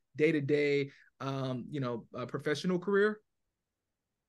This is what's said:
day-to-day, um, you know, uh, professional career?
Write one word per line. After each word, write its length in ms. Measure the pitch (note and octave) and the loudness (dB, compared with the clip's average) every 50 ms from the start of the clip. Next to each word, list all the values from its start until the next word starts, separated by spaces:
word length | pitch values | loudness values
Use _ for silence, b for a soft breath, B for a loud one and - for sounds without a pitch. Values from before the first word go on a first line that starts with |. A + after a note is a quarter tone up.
| _ _ - | _ _ 0
day-to-day, 760 | - D3+ D#3+ D#3+ D3 C#3 C#3 D3 D3 D3 C#3+ C#3+ C#3+ C#3 C#3 b b b b b - | 2 4 4 4 2 2 2 2 2 4 2 2 2 0 -2 b b b b b -8
um, 440 | C3 C3+ C#3 C3+ C3 C3 B2+ A#2+ - - | -6 -4 -4 -2 -2 -4 -4 -6 -6 -6
you 80 | D3 C#3+ | -6 -4
know, 260 | C3 B2 A#2+ A2+ - - - | -4 -4 -4 -6 -8 -10 -10
uh, 120 | A#2+ B2 | -10 -8
professional 520 | A#2+ - C3+ - D3+ D3+ D3 - F3+ F3+ F3 | -6 -6 -4 -2 -2 -2 0 0 0 -2 0
career? 400 | - G3+ G3+ G3 G#3 G#3+ G#3+ - _ _ _ _ _ _ _ _ _ _ _ _ _ _ _ _ _ _ _ _ _ | 0 2 2 4 4 2 0 -4 _ _ _ _ _ _ _ _ _ _ _ _ _ _ _ _ _ _ _ _ _